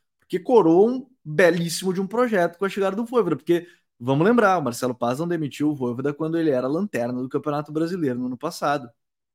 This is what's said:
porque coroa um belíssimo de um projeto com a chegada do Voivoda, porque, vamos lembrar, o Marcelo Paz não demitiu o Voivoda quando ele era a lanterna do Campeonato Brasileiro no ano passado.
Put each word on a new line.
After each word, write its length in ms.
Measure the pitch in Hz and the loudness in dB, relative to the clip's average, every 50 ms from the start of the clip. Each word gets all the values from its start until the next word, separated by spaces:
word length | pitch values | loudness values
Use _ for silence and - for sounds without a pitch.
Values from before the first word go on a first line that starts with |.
| _ _ _ _ | _ _ _ _
porque 200 | _ _ 175 185 | _ _ -8 -6
coroa 520 | 175 - 254 214 170 165 165 180 208 240 | 0 4 6 6 6 6 6 6 4 4
um 160 | 262 262 - - _ _ - | 2 -4 -8 -14 _ _ -14
belíssimo 680 | 151 151 175 185 170 170 175 170 165 - - 185 190 180 | -2 2 4 4 6 4 2 -2 -4 -6 -4 -4 -4 -2
de 80 | 190 | -2
um 60 | 196 | -4
projeto 500 | 190 214 240 254 240 214 180 170 175 175 | -2 0 0 0 2 2 2 0 0 -2
com 80 | - 202 | -4 -6
a 40 | 190 | -4
chegada 260 | - 208 190 190 190 | -2 -2 -2 -2 -2
do 100 | 220 233 | -4 -6
Voivoda, 300 | 226 254 240 196 170 151 | 0 0 0 2 2 -2
porque, 320 | 127 - - 170 165 175 - _ _ _ _ _ | -2 0 0 0 0 -2 -6 _ _ _ _ _
vamos 280 | - 120 127 135 147 165 | -6 -2 0 2 2 4
lembrar, 320 | 214 247 240 220 190 185 | 4 4 4 4 4 2
o 40 | 175 | 2
Marcelo 340 | 147 120 117 - 127 127 120 | 0 -4 -4 -4 -4 -4 -4
Paz 240 | - 120 120 127 139 | -2 -2 -2 -2 -2
não 80 | 170 | -4
demitiu 420 | 175 175 165 151 131 - - 147 151 | -4 -4 -4 -4 -6 -4 -2 -2 -2
o 60 | 147 | -2
Voivoda 380 | 131 123 123 120 123 135 147 147 | -2 -4 -4 -4 -4 -4 -4 -4
quando 240 | 147 160 160 165 | -4 -4 -4 -2
ele 120 | 165 160 156 | 0 0 2
era 180 | 135 127 127 | 0 0 0
a 20 | 131 | -2
lanterna 520 | 147 170 208 208 - 120 120 123 123 123 | -2 -2 -4 -4 -4 -4 -4 -4 -4 -6
do 80 | 131 127 | -6 -6
Campeonato 420 | - 139 - 151 143 147 147 156 | -6 -4 -4 -4 -4 -4 -6 -6
Brasileiro 480 | 151 156 165 165 190 180 156 131 123 123 | -4 -4 -4 -2 -2 -2 -2 -2 -2 -4
no 60 | 127 | -6
ano 120 | 127 127 | -6 -6
passado. 520 | - 143 170 - - 175 147 143 147 - - _ _ _ _ _ _ _ _ _ | -6 -8 -8 -6 -4 -2 -2 -2 -2 -4 -10 _ _ _ _ _ _ _ _ _